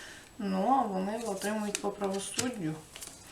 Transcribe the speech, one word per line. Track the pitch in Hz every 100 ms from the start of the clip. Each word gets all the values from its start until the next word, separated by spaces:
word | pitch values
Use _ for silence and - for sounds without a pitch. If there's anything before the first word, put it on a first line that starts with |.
| - - - -
Ну, | 202 190 196 269
а | 226
вони | 190 190 226 226
отримують | 185 202 214 208 202
по | 208
правосуддю. | 196 202 196 190 - 254 226 156 156 - - - - -